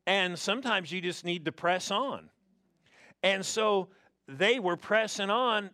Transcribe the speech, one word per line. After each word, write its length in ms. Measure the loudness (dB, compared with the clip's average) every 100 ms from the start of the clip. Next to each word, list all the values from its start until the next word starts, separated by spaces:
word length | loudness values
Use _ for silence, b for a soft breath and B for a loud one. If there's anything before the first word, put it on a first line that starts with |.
| 0
And 320 | 2 2 -2
sometimes 540 | -2 -2 0 -2 -2
you 80 | -6
just 240 | -6 -6 -6
need 180 | -4
to 80 | -4
press 400 | -2 0 0 0
on. 400 | -2 -2 -8 -14 _ _ _ _ _ b b b _
And 240 | 0 0 -2
so 440 | 0 4 2 0 b b _ -16
they 320 | 0 2 4
were 180 | 2 -2
pressing 540 | 2 0 2 -2 0
on 400 | 2 2 0 -4